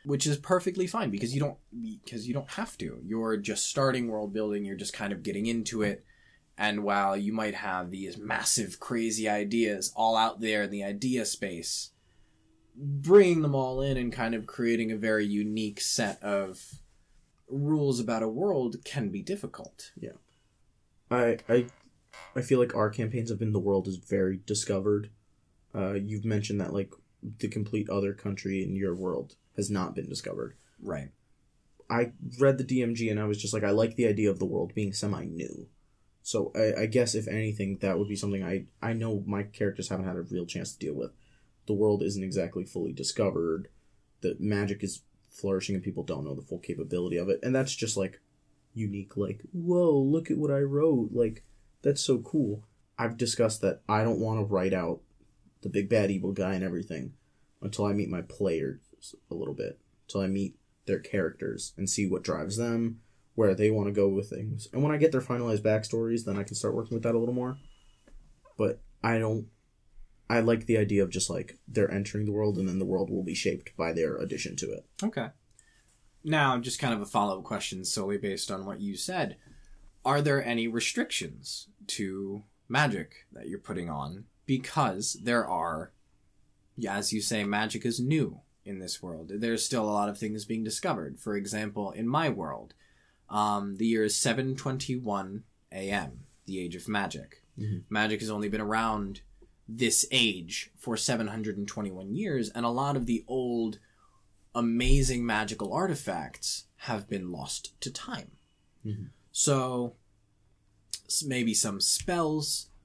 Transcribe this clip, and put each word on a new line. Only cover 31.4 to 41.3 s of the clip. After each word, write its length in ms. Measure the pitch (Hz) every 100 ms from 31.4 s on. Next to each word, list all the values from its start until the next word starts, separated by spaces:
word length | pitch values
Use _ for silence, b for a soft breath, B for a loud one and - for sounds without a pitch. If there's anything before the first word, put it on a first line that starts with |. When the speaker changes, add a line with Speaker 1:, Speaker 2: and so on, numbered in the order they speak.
| _ _ _ _ -
Speaker 2:
I 240 | 117 120 - 127 123
read 200 | 139 131
the 60 |
D 180 | 127 127
M 120 | 117
G 140 | 117 113
and 100 | 104
I 60 |
was 160 | 107 104
just 140 | 104
like, 100 | 110
"I 60 | 104
like 260 | 104 113 -
the 100 | 113
idea 240 | 104 107
of 80 | 92
the 60 |
world 300 | 95 - 90
being 180 | - 101
semi-new." 760 | 98 104 87 82 82 - - - _ _ _ _ _
So 300 | - 110 -
I, 280 | - 110 -
I 20 | 113
guess, 280 | 123 117
if 120 | 110 107
anything, 520 | 107 107 107 98 95
that 200 | 98 90
would 100 | 101
be 80 | 101
something 280 | 101 98
I, 220 | 90 98 - -
I 100 | 113
know 320 | 113 113 104 101
my 160 | 101
characters 460 | 104 - 101 98 92
haven't 160 | 95
had 120 | 92 90
a 40 |
real 240 | 87 92
chance 300 | 87 92 -
to 40 | -
deal 140 | 78
with. 200 | 71 60 - b